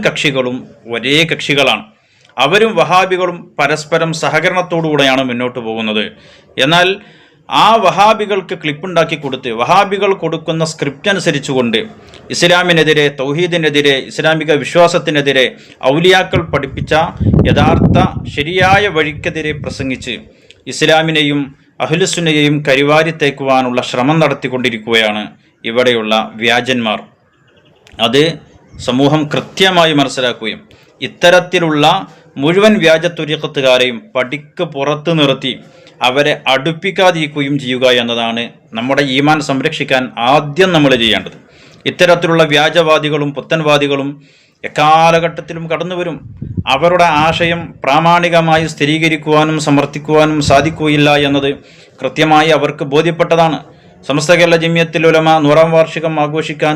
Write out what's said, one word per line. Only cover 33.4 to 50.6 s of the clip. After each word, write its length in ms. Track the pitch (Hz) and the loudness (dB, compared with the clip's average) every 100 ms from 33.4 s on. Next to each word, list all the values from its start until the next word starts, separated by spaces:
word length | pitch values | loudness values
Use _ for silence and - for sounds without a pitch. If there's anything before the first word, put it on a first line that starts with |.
| 151 147 131 127 127 113 - | -6 -2 2 4 2 -4 -6
പടിക്ക് 500 | 127 123 147 - - 165 | -6 -4 -8 -10 -8 -8
പുറത്ത് 400 | 139 139 151 170 160 | -4 -4 -4 -2 0
നിർത്തി 340 | 139 131 131 98 - - - - 123 | 0 0 -6 -8 -14 -20 -20 -4 -2
അവരെ 240 | 131 147 - 127 | 0 0 -2 -2
അടുപ്പിക്കാതിരിക്കുകയും 1040 | 135 151 165 190 175 185 165 151 151 139 143 | -2 -4 -6 -4 0 2 0 -4 -4 -4 -4
ചെയ്യുക 240 | 127 127 127 123 | -4 0 2 2
എന്നതാണ് 420 | 117 117 117 117 117 - _ 110 | 0 -4 -4 -4 -8 -14 _ -8
നമ്മുടെ 240 | 123 139 143 131 | -2 -2 0 0
ഈമാൻ 220 | 147 151 151 | 2 0 -2
സംരക്ഷിക്കാൻ 520 | 135 151 151 135 131 123 107 120 | -2 -4 -4 -2 -2 -2 -4 0
ആദ്യം 380 | 151 147 143 185 165 | 0 0 0 2 2
നമ്മൾ 160 | 143 127 | 2 2
ചെയ്യേണ്ടത്. 340 | 113 98 95 - - _ - - 139 | 2 0 -4 -16 -20 _ -20 -12 -6
ഇത്തരത്തിലുള്ള 520 | 143 180 165 170 165 156 | 2 4 4 2 2 2
വ്യാജവാദികളും 800 | 147 156 160 160 156 151 147 147 151 | 2 2 2 2 2 0 -2 -4 -6
പുത്തൻവാദികളും 760 | - 165 151 147 143 139 139 147 - _ _ _ | -4 -2 2 2 2 -2 -6 -10 -18 _ _ _
എക്കാലഘട്ടത്തിലും 1000 | - - 151 160 165 165 165 165 165 165 165 | -8 0 4 4 4 4 0 -6 -12 -10 -6
കടന്നു 260 | 156 170 180 | -6 -4 -6
വരും. 180 | 170 139 - - - - - | -6 -8 -14 -14 -10 -6 -2
അവരുടെ 320 | 135 170 180 175 151 | 2 2 4 4 2
ആശയം 360 | 160 156 170 170 156 - | 2 0 -2 -2 -8 -6
പ്രാമാണികമായി 840 | 131 151 170 175 170 165 165 160 156 | 0 2 4 4 4 2 2 2 0
സ്ഥിരീകരിക്കുവാനും 840 | - 147 156 160 156 151 151 156 156 151 | -2 -2 0 0 -2 0 2 2 0 0
സമർത്ഥിക്കുവാനും 720 | 143 143 151 147 156 156 156 151 | 0 0 -4 0 2 2 0 2
സാധിക്കുകയില്ല 640 | 143 | 2